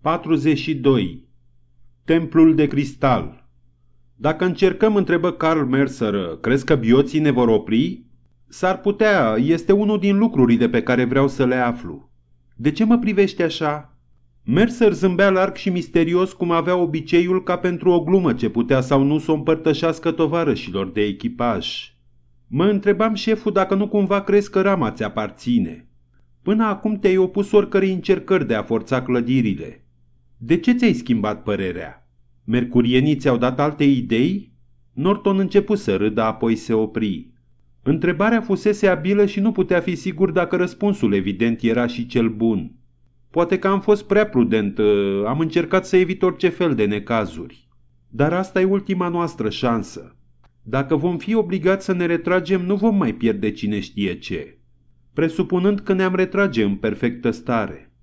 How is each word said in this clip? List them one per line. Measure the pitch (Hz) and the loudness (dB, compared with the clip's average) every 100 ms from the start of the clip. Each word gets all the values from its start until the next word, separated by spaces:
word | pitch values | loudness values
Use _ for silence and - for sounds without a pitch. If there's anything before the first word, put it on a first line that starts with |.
| 156 | -4
Patruzeci | 170 160 156 139 147 | -4 0 0 2 0
și | - | -2
doi. | 143 135 127 95 - _ _ _ _ _ _ - _ | 0 2 2 0 -8 _ _ _ _ _ _ -20 _
Templul | - 165 160 160 160 | -2 -2 2 4 6
de | 147 147 | 6 0
cristal. | 143 135 - 135 113 78 - _ _ _ _ _ _ _ _ | 0 -4 -2 0 0 -2 -14 _ _ _ _ _ _ _ _
„Dacă | 147 160 | -4 0
încercăm”, | 185 165 190 185 220 208 | -2 2 0 2 2 2
întrebă | 190 170 175 | 2 0 0
Carl | - 160 160 | -2 0 0
Mercer, | 131 135 135 135 110 101 87 78 | 0 0 0 -2 -2 -2 -4 -6
„crezi | 113 135 | 0 0
că | 131 | 2
bioții | 147 113 127 131 151 | 2 6 4 4 2
ne | 151 | 2
vor | 123 120 | 2 4
opri?” | 110 - 110 165 - - _ _ _ _ | 2 2 0 0 -4 -16 _ _ _ _
„S-ar | - 185 185 | -2 -2 0
putea, | 202 202 214 196 117 110 | -2 2 2 4 2 2
este | 143 165 165 | 0 0 2
unul | 202 208 208 | 2 2 2
din | 196 202 | 2 2
lucrurile | 233 - 123 - 120 | 2 4 4 4 2
pe | 117 | 0
care | 113 123 | 0 0
vreau | 123 135 139 | 2 2 0
să | 139 127 | 0 0
le | |
aflu.” | 127 123 120 98 73 - _ _ _ _ - | 0 -2 -4 -10 -16 -18 _ _ _ _ -4
„De | 127 | -4
ce | 151 | 0
mă | 220 240 | 2 2
privești | 220 196 190 - | 2 2 0 2
așa?” | 165 - 151 151 147 _ _ _ _ _ | -4 -2 -4 -4 -10 _ _ _ _ _
Mercer | - 151 226 - 220 | -2 2 2 4 2
zâmbea | 143 190 180 196 | 4 0 2 2
larg | 190 190 190 | 2 0 -2
și | 196 | -4
misterios, | 180 - 170 165 175 185 | -2 -2 0 2 0 -2
cum | - 175 | -2 -2
avea | 165 160 180 | 0 0 0
obiceiul, | 170 156 156 175 180 185 | 0 -4 0 0 2 -2
ca | 185 180 | -2 -2
pentru | 185 175 180 | -2 0 2
o | 175 | 2
glumă | 156 190 165 | 2 2 2
ce | 123 117 | 0 -2
putea | 120 120 135 | -2 0 0
sau | 131 135 | 2 2
nu | 139 151 | 2 0
să | 151 | 0
o | |
împărtășească | 156 156 160 160 151 165 160 170 | -2 0 0 0 0 -2 -2 -4
tovarășilor | 165 160 170 160 - - 87 95 | 0 -2 0 -2 -2 -4 -6 -4
de | 104 | -2
echipaj. | 104 95 120 120 120 98 82 - - _ _ _ _ _ _ | -2 -2 -8 -4 -2 -2 -6 -12 -16 _ _ _ _ _ _
„Mă | 131 | 0
întrebam, | 190 202 202 185 220 | 0 2 0 0 0
șeful, | 208 - 220 208 | -2 -2 -2 0
dacă | 196 190 | -2 0
nu | 196 202 | 0 0
cumva | 208 190 202 | 0 0 -2
crezi | 196 202 202 | 2 0 2
că | 196 | 0
rama | 190 185 113 | 0 0 -2
ți | - | -4
aparține. | 104 110 107 - - 120 85 80 - _ _ _ _ _ | -6 -4 -8 -8 0 0 0 -8 -20 _ _ _ _ _
Până | - 214 | -2 0
acum | 220 202 214 208 | 0 -2 -4 0
te-ai | 202 190 | 2 2
opus | 185 196 202 | 2 0 2
oricărei | 208 202 196 190 | 2 2 0 0
încercări | 185 - 185 - 190 120 | -2 0 -2 2 0 0
de | |
a | 110 | -2
forța | - 110 107 131 | -2 -4 -2 -4
clădirile. | 123 123 120 131 110 95 85 - _ _ _ _ _ _ | 0 -2 0 0 0 -2 -8 -16 _ _ _ _ _ _
De | 117 165 | -2 0
ce | 254 | 2
ți-ai | 247 233 | 2 2
schimbat | 165 - 113 104 104 | 0 -2 -2 -2 -4
părerea? | - 98 95 85 76 - _ _ _ _ | -4 -4 -4 -6 -12 -18 _ _ _ _
Mercurienii | - 120 120 120 117 127 147 143 | -2 -2 2 2 4 2 2 0
ți-au | 139 117 | 0 0
dat | 123 131 | -2 -2
alte | 147 147 | -4 0
idei?” | 143 131 - 113 147 196 - _ _ _ _ | 2 2 0 0 0 -2 -10 _ _ _ _
Norton | - 165 202 202 190 | -4 -2 0 0 0
începu | 190 202 196 | 2 0 2
să | 202 - 95 | -4 -2 0
râdă, | 104 107 | 0 0
apoi | 110 110 117 113 | -2 -2 -2 -2
se | - | 0
opri. | 110 110 123 107 82 - _ _ _ _ _ | -2 0 -2 -4 -4 -10 _ _ _ _ _
Întrebarea | - 156 175 160 208 233 | -2 0 0 0 0 0
fusese | 214 190 208 208 196 | -2 -2 0 0 0
abilă | 175 175 202 202 | 0 0 2 0
și | 202 | 0
nu | 208 | -2
putea | 226 175 175 | 0 0 0
fi | 170 | 0
sigur | 165 190 160 185 | -6 -6 0 0
dacă | 165 175 180 | 2 0 -2
răspunsul | 180 - 202 202 110 | -2 -2 -2 0 0
evident | 101 95 95 117 113 | 0 -2 0 0 0
era | 117 113 120 | 0 0 -2
și | 120 113 | -4 -4
cel | 131 113 | -2 -2
bun. | 107 113 101 78 - _ _ _ _ _ | 0 0 0 -4 -14 _ _ _ _ _
„Poate | 165 170 180 | -2 0 0
că | 196 | 0
am | 196 | 0
fost | 214 208 | 2 0
prea | - 202 208 | 2 0 2
prudent, | 127 117 110 104 95 | 0 2 2 0 0
ă, | 104 104 101 98 104 | 2 2 2 -2 -2
am | 139 | -2
încercat | 160 165 165 190 185 | 0 -2 0 -2 2
să | 185 | 2
evit | 180 185 | 2 0
orice | 180 175 180 | -2 0 -2
fel | 170 175 | 0 -2
de | 113 | 0
necazuri. | 101 104 101 117 95 80 82 - _ _ _ _ _ | 0 -2 -2 -2 -2 -8 -16 -18 _ _ _ _ _
Dar | 113 147 | -2 0
asta | 175 190 190 | 0 -2 0
e | |
ultima | 190 196 196 185 175 | 0 0 -2 -4 -2
noastră | 170 170 - 110 | -2 -4 -4 -6
șansă. | - 123 113 - 82 - _ _ _ _ _ | -2 -2 -2 -4 -14 -20 _ _ _ _ _
Dacă | 107 127 135 151 | -6 -6 -2 -2
vom | 170 175 | 0 -4
fi | - | -2
obligați | 220 175 185 175 196 | -2 -2 -2 0 -2
să | 190 | -2
ne | 180 175 | -2 -2
retragem, | 170 170 180 156 190 180 | -2 0 -2 0 -2 0
nu | 202 | 0
vom | 226 202 | 2 2
mai | 131 | 0
pierde | - 117 101 107 | 0 -2 0 -4
cine | 104 104 104 | -4 -4 -4
știe | 95 104 98 90 | -6 -4 -4 -4
ce. | - 85 - _ _ _ _ _ _ | -8 -8 -10 _ _ _ _ _ _
Presupunând | - 160 160 175 180 185 202 | -2 -2 -2 -2 2 2 0
că | - | -2
ne-am | 190 185 | 0 2
retrage | 185 185 190 202 113 | 2 0 0 0 2
în | 101 | 0
perfectă | 98 110 104 120 120 120 | 0 -4 -2 -4 -2 -4
stare.” | - - 117 98 - - _ | -4 -4 -2 -4 -10 -20 _